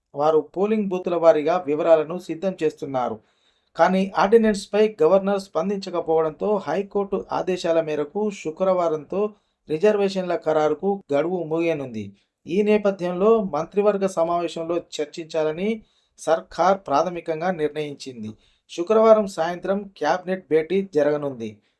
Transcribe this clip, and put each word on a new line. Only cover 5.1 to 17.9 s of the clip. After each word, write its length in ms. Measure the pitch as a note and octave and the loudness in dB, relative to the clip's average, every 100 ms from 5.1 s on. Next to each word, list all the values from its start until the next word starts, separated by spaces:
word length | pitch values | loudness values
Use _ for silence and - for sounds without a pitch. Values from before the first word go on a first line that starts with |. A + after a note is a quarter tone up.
| F#3+ F#3+ G3+ | 4 2 -2
స్పందించకపోవడంతో 1160 | F#3+ D#3 F#3 G3+ F#3+ F3 E3 D#3+ D#3+ D3+ F#3+ G#3 | -2 -4 -2 -4 -4 -6 0 0 0 -2 -2 -2
హైకోర్టు 680 | - E3+ G3+ G3+ G3 F#3+ - | -2 -4 -4 -4 -4 -4 -4
ఆదేశాల 480 | C#3 E3+ F3+ F3 E3 | -4 -4 -4 0 0
మేరకు 500 | D#3 D3+ D3 G#3 G#3+ | 0 -4 -4 -4 -4
శుక్రవారంతో 1000 | G3+ D#3+ D#3+ F#3+ F#3 E3 D#3 C#3+ F#3 G#3+ G#3 _ _ - | -4 -10 -4 0 2 0 -2 -4 -4 -4 -6 _ _ -8
రిజర్వేషన్ల 680 | D#3 G#3 G#3 G3 F#3+ F3+ E3 | 2 2 4 0 -2 -2 -2
ఖరారుకు 640 | D#3 D#3 D3+ D3+ F#3+ G3 - | 0 2 2 0 -2 -4 -2
గడువు 300 | C#3 D#3+ F#3 | -2 0 -4
ముగియనుంది. 680 | D#3+ D#3+ E3+ D#3 C3 G#2+ G2+ - _ _ - | -4 -2 -2 -2 -6 -10 -12 -14 _ _ -6
ఈ 160 | F#3 | -2
నేపథ్యంలో 800 | G#3 G#3+ G3+ F#3+ F3 F3 G#3 A3+ | 2 2 2 -2 -4 0 4 4
మంత్రివర్గ 640 | F#3+ C#3+ E3 G3 G3+ G3 F#3+ | 2 -4 -4 0 2 2 -2
సమావేశంలో 720 | F3+ E3 F3 E3+ E3 E3 E3+ | 0 0 0 -2 -6 -4 -4
చర్చించాలని 1080 | - - D3 - D#3+ D#3+ D#3 D#3+ G3+ A3+ - _ _ _ | -6 -8 -8 -8 -6 -2 -2 -2 -4 -4 -8 _ _ _
సర్కార్ 600 | - E3 - - F3 G3 | -2 -2 -2 0 2 2
ప్రాథమికంగా 720 | - C#3 E3+ F3 E3 D#3 F3 | 0 0 0 -4 -6 -4 -4
నిర్ణయించింది. 800 | E3+ D3+ D3+ D3 | -2 -4 -4 -8